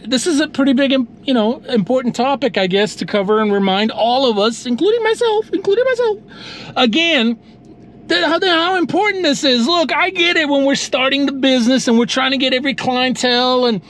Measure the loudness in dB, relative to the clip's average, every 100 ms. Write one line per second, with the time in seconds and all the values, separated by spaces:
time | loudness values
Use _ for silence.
0 | -2 -2 0 0 0 0 2 4 2 0
1 | -2 -8 -2 0 0 -2 -2 -2 0 0
2 | 0 -2 0 0 -2 0 0 0 0 -4
3 | -4 -4 0 0 2 0 0 0 -2 0
4 | 0 2 2 2 0 -2 -6 -2 0 0
5 | 0 0 0 0 0 -2 0 0 2 0
6 | 0 -2 -8 -20 -18 -18 -12 0 0 2
7 | 2 2 0 -2 -10 -20 -20 -20 -20 -20
8 | -4 -2 0 0 2 2 2 0 0 0
9 | 0 0 0 0 2 2 2 0 0 0
10 | -2 0 0 0 0 0 2 0 -2 -2
11 | 0 0 -2 0 2 2 2 2 2 2
12 | 2 0 -2 0 0 0 -2 -4 -4 -2
13 | -2 0 0 2 2 0 0 -2